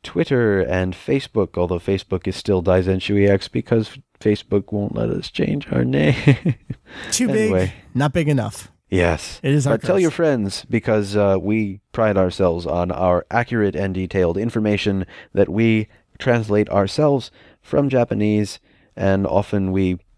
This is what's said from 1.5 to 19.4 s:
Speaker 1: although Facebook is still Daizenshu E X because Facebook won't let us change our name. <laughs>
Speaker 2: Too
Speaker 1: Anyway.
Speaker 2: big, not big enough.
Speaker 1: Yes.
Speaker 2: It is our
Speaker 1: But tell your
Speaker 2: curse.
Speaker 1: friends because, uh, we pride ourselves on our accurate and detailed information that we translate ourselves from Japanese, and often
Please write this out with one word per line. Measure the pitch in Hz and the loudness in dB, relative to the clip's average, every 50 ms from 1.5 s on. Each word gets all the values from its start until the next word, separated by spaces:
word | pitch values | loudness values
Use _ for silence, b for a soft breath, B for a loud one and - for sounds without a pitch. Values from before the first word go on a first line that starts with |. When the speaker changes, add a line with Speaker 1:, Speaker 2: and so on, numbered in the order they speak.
| - 90 | -2 -2
Speaker 1:
although | 87 87 90 85 | -2 0 -2 -4
Facebook | - - 98 95 - - 95 90 - 95 | -2 -2 -2 -2 -2 -4 -6 -4 -4 -6
is | 92 | -6
still | - - - 101 92 | -6 -2 0 0 0
Daizenshu | 82 98 92 92 90 95 95 95 - - 104 101 | 2 2 2 2 2 2 -2 -2 -2 0 2 2
E | 101 | 4
X | 101 98 98 - - | 4 4 2 0 -4
because | - 117 - - 120 113 107 - - 135 - _ _ - | -6 -6 -2 0 0 0 0 -2 -8 -20 -20 _ _ -4
Facebook | - 110 104 - - - 101 101 98 - | 0 0 0 0 -2 -2 -2 -2 -2 -2
won't | 107 101 101 107 110 | -6 -4 -4 -4 -4
let | 113 113 113 | -4 -4 -4
us | - - - - | -4 -6 -8 -8
change | - - - - - 143 - - | -4 -2 -2 -2 -2 -4 -4 -4
our | - 127 123 | -2 0 0
name. | 123 135 143 151 151 127 | 0 0 2 2 2 0
<laughs> | - - 147 127 - - 180 127 - _ - - - _ - - - - - | 2 4 2 2 4 2 -2 -2 -2 _ -14 -14 -14 _ -20 -18 -16 -10 -6
Speaker 2:
Too | - - 254 226 | -4 -2 -2 0
Speaker 1:
Anyway. | 135 110 110 101 95 92 92 | 0 0 0 2 2 2 0
Speaker 2:
big, | 90 - - - - - | 0 -4 -8 -14 -6 -2
not | 123 143 151 | 0 0 0
big | - 175 156 147 | 0 0 2 2
enough. | 147 127 107 104 - - - - _ _ _ - | 2 0 0 -4 -8 -10 -14 -16 _ _ _ -2
Speaker 1:
Yes. | - 92 87 87 80 76 - - - - | 0 2 2 2 2 -2 -6 -12 -12 -6
Speaker 2:
It | - 135 | -2 0
is | 143 151 123 | 0 2 2
our | - 113 110 | 0 0 0
Speaker 1:
But | - | 0
tell | - 185 196 | 0 2 2
your | 180 160 | 2 0
Speaker 2:
curse. | - | 0
Speaker 1:
friends | - 170 156 139 117 101 98 - - - | 2 2 2 2 0 -2 -4 -4 -8 -8
because, | - - 113 - - 110 107 101 98 101 | -2 -2 -2 0 2 0 0 0 0 0
uh, | 104 101 98 95 95 | 2 2 2 2 2
we | 87 101 107 110 107 98 95 98 _ _ | 0 0 0 0 -2 -4 -6 -10 _ _
pride | - - 113 107 101 | -2 0 0 2 4
ourselves | 95 92 92 - - 95 87 82 87 85 | 2 2 0 2 0 0 0 0 0 -4
on | 73 78 87 87 90 | -4 -2 -2 -2 -2
our | 87 - 92 90 90 90 - - | -2 0 2 2 2 0 0 -2
accurate | - 117 120 - 120 113 104 98 - | -2 -2 -2 0 0 0 0 0 0
and | - 98 95 92 | -2 -4 -4 -4
detailed | 95 92 90 - 98 90 85 87 | -4 -4 -2 0 0 2 2 0
information | 98 113 117 - 110 107 107 104 98 - 104 98 95 95 B B B B B | -2 -4 -2 -2 0 0 0 0 0 0 0 -2 -2 -4 B B B B B
that | B 98 98 - | B 0 0 2
we | 87 110 113 113 110 110 107 b b b b b _ - | 2 0 2 2 2 0 -2 b b b b b _ -6
translate | - 131 120 117 110 107 104 104 104 - | -2 0 0 0 0 0 2 0 2 2
ourselves | - 101 98 98 - - 151 147 143 127 - - b b b b b b | 2 0 0 0 0 0 2 2 2 0 -2 -8 b b b b b b
from | b - - 143 143 135 | b -2 0 0 0 2
Japanese, | 131 123 120 - - 104 104 107 107 107 104 101 - - b b b b b b b | 2 0 0 0 0 0 0 2 2 2 0 -2 -6 -16 b b b b b b b
and | 95 98 98 98 98 98 | -2 0 0 2 2 0
often | - - 101 | 2 0 0